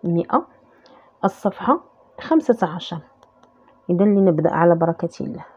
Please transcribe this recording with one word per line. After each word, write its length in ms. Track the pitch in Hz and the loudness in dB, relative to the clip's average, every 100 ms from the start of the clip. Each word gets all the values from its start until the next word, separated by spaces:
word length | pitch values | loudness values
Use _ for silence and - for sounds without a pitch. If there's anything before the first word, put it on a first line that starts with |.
مئة، 440 | - 170 - 262 - _ _ _ _ - _ _ | -2 -4 -2 -4 -4 _ _ _ _ -20 _ _
الصفحة 600 | 196 - 202 - 185 311 - _ _ - | -4 -2 -6 -4 -2 -2 -4 _ _ -18
خمسة 480 | - 320 302 226 175 170 | 0 0 2 0 0 -6
عشر. 260 | - 170 - _ _ _ _ _ _ _ - | -12 -12 -14 _ _ _ _ _ _ _ -4
إذن 260 | 180 208 202 | 0 2 4
لنبدأ 380 | 190 156 156 | 4 2 0
على 220 | 151 170 170 | 2 2 4
بركة 500 | 165 165 170 - 139 | 0 -2 -6 -8 -10
الله. 200 | - - | -10 -16